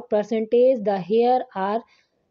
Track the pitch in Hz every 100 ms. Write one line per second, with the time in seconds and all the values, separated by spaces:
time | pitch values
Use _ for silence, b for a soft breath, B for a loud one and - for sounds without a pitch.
0 | 240 208 202 226 220 240 254 254 208 196
1 | 170 226 240 254 - 190 190 226 - b
2 | b _ _